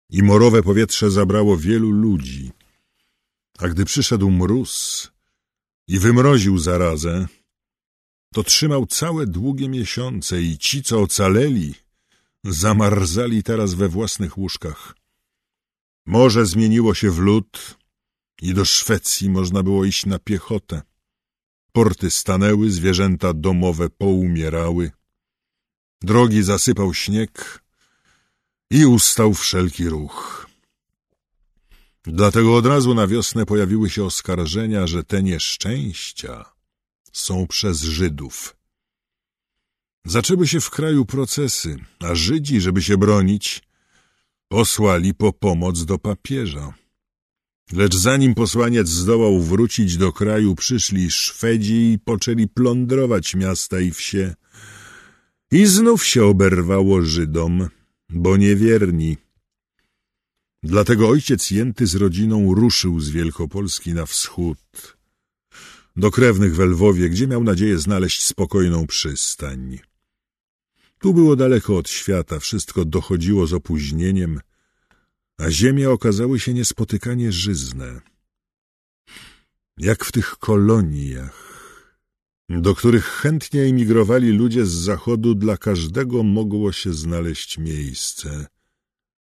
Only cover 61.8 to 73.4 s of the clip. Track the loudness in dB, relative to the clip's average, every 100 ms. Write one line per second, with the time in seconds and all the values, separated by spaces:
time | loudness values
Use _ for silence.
61.8 | 0 2 0 0 0 2 2 4 2 2
62.8 | -2 -2 -2 -4 -4 -4 -8 -6 -8 -8
63.8 | -6 -6 -6 -6 -8 -6 -6 -6 _ -20
64.8 | -20 _ _ _ _ _ _ -20 -20 -20
65.8 | _ -2 0 4 4 4 2 4 2 4
66.8 | 4 4 0 0 -2 0 0 0 0 0
67.8 | 0 -2 -2 -2 -4 -4 -2 0 2 0
68.8 | -2 -4 -6 -6 -8 -8 -10 -12 -12 -16
69.8 | _ _ _ _ _ _ _ _ _ _
70.8 | _ _ 0 4 6 6 4 2 2 -2
71.8 | -2 -8 -2 -2 -2 -8 -6 -8 -6 -4
72.8 | -2 -4 -2 -2 0 0